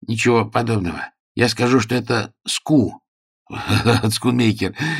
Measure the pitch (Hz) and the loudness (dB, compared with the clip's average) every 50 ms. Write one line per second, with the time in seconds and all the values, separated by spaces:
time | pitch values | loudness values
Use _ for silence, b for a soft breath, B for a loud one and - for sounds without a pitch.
0 | - - 117 110 - 123 120 113 104 110 - 120 117 113 113 107 90 87 78 76 | -8 -6 -4 0 2 2 4 2 2 0 -2 -4 -2 0 -2 -2 -2 -4 -6 -8
1 | - - _ _ _ _ - - 120 120 - - 123 120 127 131 110 113 127 123 | -10 -14 _ _ _ _ -2 0 0 0 2 0 0 4 4 2 2 2 -2 -4
2 | 113 - 123 110 104 - _ _ - - - - - - 156 143 107 85 - - | -2 -2 -2 -4 -4 -6 _ _ -8 -8 -8 -6 -2 2 2 4 2 2 -2 -10
3 | _ _ _ _ _ _ _ _ _ - - 110 - - 104 104 - 117 117 110 | _ _ _ _ _ _ _ _ _ -14 -12 -8 -4 -2 0 0 2 2 2 2
4 | - 113 107 - - 127 120 123 120 113 101 - - 90 - B 147 160 160 147 | 2 0 -2 0 -2 0 2 2 2 2 2 0 -2 -4 -4 B -4 -4 -4 -4